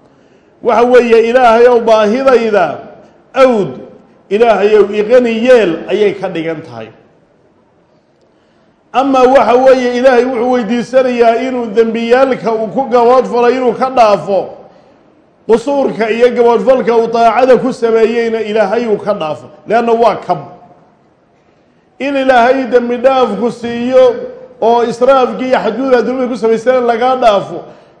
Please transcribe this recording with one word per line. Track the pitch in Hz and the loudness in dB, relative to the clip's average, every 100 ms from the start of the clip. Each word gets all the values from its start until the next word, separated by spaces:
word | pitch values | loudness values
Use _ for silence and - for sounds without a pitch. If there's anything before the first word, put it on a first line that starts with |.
| _ _ _ _ _ _ | _ _ _ _ _ _
Waxa | - 226 | -2 0
weeye, | 247 247 240 226 226 | 4 2 4 2 2
"Ilaahayow | 247 247 226 240 240 | 2 4 4 4 4
baahidayda | 220 220 208 240 269 240 226 208 160 127 - - - _ _ | 2 2 2 0 2 2 2 0 -2 -4 -14 -20 -20 _ _
awd, | 254 262 226 170 123 - - _ _ _ | 0 2 2 -4 -8 -18 -20 _ _ _
Ilaahayow | 202 240 202 208 214 196 | 0 2 2 2 2 2
iqani | 214 208 254 240 226 | 0 2 2 2 -2
yeel," | 240 247 202 160 - | 2 4 4 -2 -6
ayay | 190 208 | -2 -2
ka | - 185 | -2 -8
dhigan | 170 160 160 | -8 -8 -10
tahay. | 127 117 110 - _ _ _ _ _ _ _ _ _ _ _ _ _ _ _ _ _ _ _ | -12 -16 -18 -20 _ _ _ _ _ _ _ _ _ _ _ _ _ _ _ _ _ _ _
Ama | 226 277 262 | -4 0 2
waxa | 254 262 214 | 4 2 2
weeye, | 247 262 262 247 247 | 2 4 2 2 0
Ilaahay | 262 240 | 2 2
wuxuu | 254 254 247 | 0 -2 -2
weydiisanayaa | 254 202 240 214 262 254 240 233 233 | -2 -2 -4 -2 0 0 2 2 2
inuu | 254 254 233 | -4 -6 -4
dembiyaalka | 202 226 226 233 247 269 240 185 | -2 0 -2 0 2 2 -2 -4
uu | 220 214 | -4 -4
ku | 175 262 | -6 -2
gabood | 240 233 254 196 | 0 4 2 0
falay | 240 240 254 | 0 0 0
inuu | 254 | -2
ka | 202 262 | -2 -4
dhaafo. | 262 220 202 156 190 - - - _ _ _ _ _ _ _ - | 2 2 2 -2 -4 -4 -12 -20 _ _ _ _ _ _ _ -2
Qusuurka | 226 285 277 262 180 220 | -2 0 -2 -2 -4 -4
iyo | 226 247 | 0 0
gaboodfalka | 240 233 233 202 262 175 233 | 2 2 2 2 0 2 0
uu | 226 | 0
daacada | 233 233 214 262 240 | 0 2 2 4 4
ku | 254 | 2
sameeyeyna | - 226 226 226 240 233 226 | -4 -2 0 0 0 -2 -4
Ilaahay | 214 214 196 220 240 | -4 -2 0 -2 -2
uu | 196 | -4
ka | - | -4
dhaafo. | 196 156 147 - - - | -6 -6 -8 -14 -20 -4
Leanna | 220 233 | -2 0
waa | 226 233 180 | 2 0 0
kab. | - 165 - - - _ _ _ _ _ _ _ _ _ _ _ _ _ | -4 -6 -6 -20 -20 _ _ _ _ _ _ _ _ _ _ _ _ _
In | 269 277 | -6 -2
Ilaahay | 262 254 233 269 247 | 2 2 4 0 0
dembi | 240 240 240 | -2 -2 -2
dhaaf | 262 269 240 196 | 0 2 0 -2
ku | 233 | -6
siiyo | - 233 233 240 254 254 233 - - - - | -6 -8 -6 0 2 2 0 -10 -16 -20 -4
oo | 220 240 | -2 0
israafkii | 240 - 247 269 247 202 254 | -2 0 2 2 0 -4 -4
iyo | 254 | -2
xadgudubka | 226 220 269 247 | -2 -4 0 0
dunida | 220 254 247 | 0 -4 -6
ku | 240 | -4
samaysana | 226 226 220 254 | -2 -2 0 0
lagaa | 240 233 254 254 | 0 0 0 2
dhaafo, | 240 202 147 165 - - _ _ | 2 0 -2 -12 -16 -20 _ _